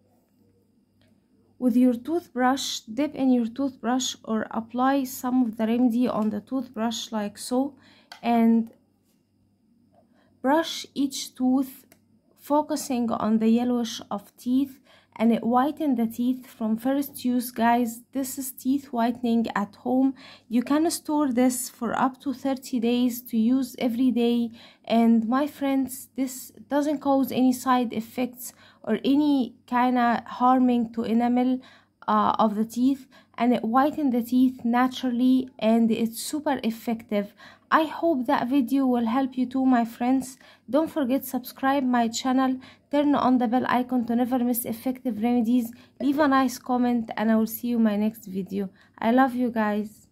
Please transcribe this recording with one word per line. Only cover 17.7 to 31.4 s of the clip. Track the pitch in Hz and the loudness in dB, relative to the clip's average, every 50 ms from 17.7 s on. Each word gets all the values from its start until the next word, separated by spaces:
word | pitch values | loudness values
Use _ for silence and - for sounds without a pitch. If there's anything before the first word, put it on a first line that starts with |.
| 240 240 247 226 226 - - _ - | 2 2 0 -2 -4 -10 -16 _ -8
This | 269 277 262 - - | -6 -6 -6 -8 -10
is | 262 - - | -10 -10 -12
teeth | - - 254 269 285 - - - | -6 -2 -2 -2 -2 -4 -4 -2
whitening | 233 226 240 240 240 - 233 226 233 226 226 - | -2 0 0 -2 -2 -2 0 0 0 0 -2 -2
at | - 208 202 - | -4 -4 -4 -8
home. | - - 247 254 262 269 269 262 - - - - - _ - | -10 -4 -2 0 2 2 2 0 -4 -12 -20 -20 -20 _ -4
You | 220 247 247 | -2 -2 0
can | - 277 302 320 339 330 | 2 0 2 2 0 -2
store | - - - 311 294 302 269 233 | -4 -4 -2 -2 0 0 0 2
this | 233 254 254 254 - - - | 2 2 2 2 -2 -6 -10
for | - - 240 214 - - | -10 -8 -6 -4 -2 0
up | - 269 262 - | -2 -2 -2 -6
to | - 285 247 | -8 -10 -8
thirty | - - 269 269 269 - - - 247 | -6 -4 -4 -4 -4 -6 -6 -4 -2
days | 214 233 247 247 247 247 233 - - | 0 0 2 2 0 0 -2 -4 -8
to | - - | -4 -2
use | 226 220 233 254 269 269 254 - - | 0 2 2 2 2 0 -4 -4 -4
every | - 247 226 233 262 254 214 | -4 -2 0 0 0 2 2
day. | 240 233 233 240 240 233 226 226 - - - - _ _ | 2 2 2 2 0 -2 -4 -6 -12 -20 -20 -20 _ _
And | - - 226 233 233 233 226 220 214 | 0 2 4 6 6 4 4 2 2
my | 247 262 302 294 | 0 0 0 -2
friends, | - - 277 277 269 269 269 262 - - - - _ | -4 -4 -2 -2 0 0 -2 -4 -6 -12 -16 -12 _
this | - 269 254 - - - - - - - - | -6 -6 -6 -6 -10 -16 -18 -20 -20 -8 -4
doesn't | 262 294 294 302 302 285 | -2 0 0 0 -2 -2
cause | - 277 277 269 269 220 - | 0 2 2 2 2 0 0
any | - 254 262 254 | 2 2 2 2
side | 254 - 262 254 247 247 226 - | 2 0 0 2 2 0 0 -4
effects | - 220 - - - 254 247 - - - - - _ - - _ _ - | -6 -8 -6 -6 -6 -6 -6 -6 -12 -16 -18 -18 _ -20 -20 _ _ -4
or | - 220 - - | -4 -4 0 0
any | - - 294 302 294 285 269 247 - - _ _ | 2 2 4 4 4 2 2 0 -2 -6 _ _
kinda | - 247 247 247 254 247 247 240 240 233 - - | -4 0 0 2 2 2 2 2 2 2 0 -2
harming | - - - 247 247 262 262 254 247 247 240 233 226 - | -8 -4 0 4 4 6 6 4 4 4 2 0 -2 -4
to | 226 226 | -6 -2
enamel, | 202 220 226 240 240 247 247 | 0 0 2 2 2 2 2